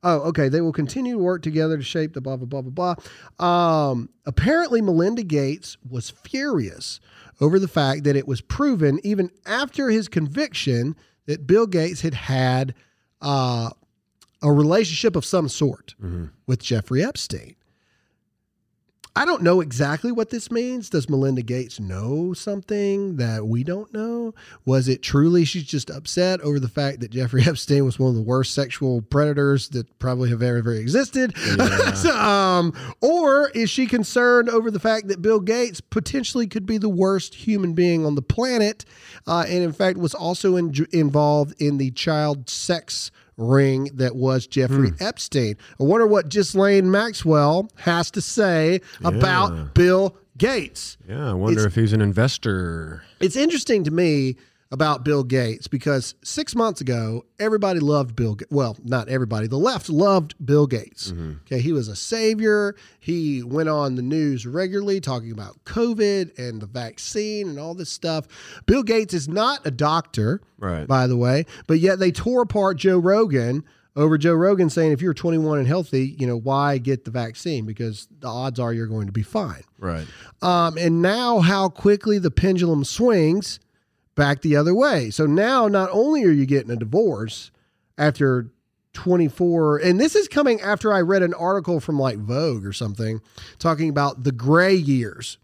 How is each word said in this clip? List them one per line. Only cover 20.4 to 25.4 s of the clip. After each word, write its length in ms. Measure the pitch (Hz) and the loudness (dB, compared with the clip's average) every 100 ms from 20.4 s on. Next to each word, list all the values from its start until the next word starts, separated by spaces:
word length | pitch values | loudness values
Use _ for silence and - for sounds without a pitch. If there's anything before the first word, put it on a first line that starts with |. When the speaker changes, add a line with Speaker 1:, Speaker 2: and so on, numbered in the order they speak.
| - | -6
Speaker 1:
means. 400 | 233 247 254 202 | -4 -4 -6 -4
Does 180 | 170 123 | -4 0
Melinda 320 | 139 135 127 | 0 0 0
Gates 380 | 117 123 123 - | -4 -6 -6 -10
know 540 | 101 92 107 147 175 | -8 -6 -4 -4 -4
something 840 | 180 - 202 190 208 202 196 202 | -6 -8 -8 -6 -2 0 0 -2
that 320 | 165 120 110 107 | -4 -4 -2 -2
we 160 | 117 | -2
don't 320 | 139 185 214 | -2 -6 -8
know? 400 | 214 220 233 233 220 - - | -8 -6 -6 -8 -10 -20 -12
Was 240 | - 131 127 | 0 0 2
it 140 | 131 | -2
truly 420 | - 139 156 175 | 0 2 4 4